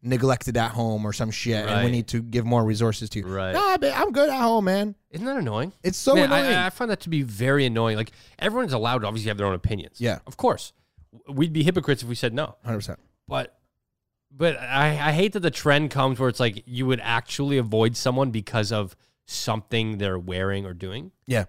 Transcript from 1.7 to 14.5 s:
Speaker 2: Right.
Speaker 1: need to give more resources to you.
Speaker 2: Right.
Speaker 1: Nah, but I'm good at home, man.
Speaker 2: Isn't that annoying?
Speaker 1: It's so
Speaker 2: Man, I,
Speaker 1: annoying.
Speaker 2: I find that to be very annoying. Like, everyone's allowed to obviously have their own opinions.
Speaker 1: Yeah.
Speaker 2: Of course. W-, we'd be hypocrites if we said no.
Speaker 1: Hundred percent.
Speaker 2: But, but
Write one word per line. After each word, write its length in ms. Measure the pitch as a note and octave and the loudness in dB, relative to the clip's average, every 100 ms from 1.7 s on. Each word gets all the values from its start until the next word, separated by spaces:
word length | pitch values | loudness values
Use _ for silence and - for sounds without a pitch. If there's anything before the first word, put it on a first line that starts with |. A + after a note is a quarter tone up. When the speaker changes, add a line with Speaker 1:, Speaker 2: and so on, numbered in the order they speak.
| G2+ | 2
Speaker 2:
Right. 160 | A#2+ | 2
Speaker 1:
need 160 | B2 A2+ | 0 -2
to 120 | A#2 | -4
give 240 | A#2 A#2 A2+ | -2 -2 2
more 180 | A#2+ | 2
resources 460 | A2 G#2+ A2+ G#2 A2 | 4 2 2 0 -6
to 80 | G#2+ | -8
you. 60 | F#2 | -6
Speaker 2:
Right. 260 | F#2+ F#2+ | -4 -2
Speaker 1:
Nah, 240 | D#4+ G4+ F#4 | 0 2 2
but 140 | C#4 C4+ | 2 0
I'm 160 | G4+ | 0
good 180 | B3 D4 | 4 2
at 100 | C4+ | 4
home, 260 | A#3 A3+ F#3+ | 2 2 2
man. 280 | F#3+ G#3 G3+ _ | 2 0 -6 _
Speaker 2:
Isn't 140 | E3+ A#3+ | -8 -4
that 120 | C#4 | -2
annoying? 360 | C3+ G#2+ D3+ - | -2 -2 -4 -4
Speaker 1:
It's 140 | - F#3 | -4 0
so 160 | - C#4 | 4 6
Speaker 2:
Man, 160 | C#4 | 6
I, 80 | C#4 | 4
Speaker 1:
annoying. 160 | C4 - | 4 2
Speaker 2:
I 120 | F3+ | 0
find 220 | - A#3+ | -2 -4
that 80 | G3+ | -2
to 80 | - | -2
be 120 | D#3+ | -2
very 420 | C3 G2+ B2 C#3+ C3 | -2 -2 2 4 2
annoying. 320 | A2+ A2+ G#2+ | 2 2 0
Like, 140 | A2+ - - _ | -4 -8 -20 _
everyone's 360 | G3+ A3+ A#3 | -2 0 0
allowed 260 | B2+ A2+ B2+ | 0 0 0
to 80 | G#2 | -2
obviously 220 | A2 G#2+ | -4 -4
have 80 | G#2 | -2
their 100 | G2+ | 0
own 80 | F#2 | 0
opinions. 440 | - G#2+ E2+ - | -2 -4 -8 -4
Speaker 1:
Yeah. 200 | A#2 F#2+ - | -4 -4 -8
Speaker 2:
Of 100 | - | -2
course. 360 | B3+ - - _ _ _ - | 0 0 -6 _ _ _ -20
W-, 260 | A#2+ - C3+ | -20 -10 0
we'd 140 | E3 | 0
be 100 | D#3 | 4
hypocrites 400 | D3+ F3 C#3+ C#3 | 2 2 0 -2
if 60 | A#2 | -2
we 40 | A#2+ | -4
said 180 | B2 A2+ | -4 -4
no. 200 | D3+ - | -6 -8
Speaker 1:
Hundred 140 | A#2 G#2+ | -6 -6
percent. 220 | - - _ _ - | -6 -12 _ _ -8
Speaker 2:
But, 300 | C3+ - _ _ _ _ _ _ _ _ | -6 -6 _ _ _ _ _ _ _ _
but 260 | C#3 E3 | -2 0